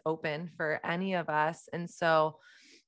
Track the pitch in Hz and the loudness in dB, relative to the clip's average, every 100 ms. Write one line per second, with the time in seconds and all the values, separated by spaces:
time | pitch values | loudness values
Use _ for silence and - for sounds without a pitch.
0 | 156 160 160 151 170 147 156 156 185 170 | -4 -2 -2 -4 -6 -6 -4 -2 -2 -2
1 | 190 180 160 151 156 165 - 170 175 - | -2 -2 0 2 2 0 -8 -8 -8 -2
2 | 170 160 156 156 - - - - | 4 4 4 -2 -18 -20 -20 -20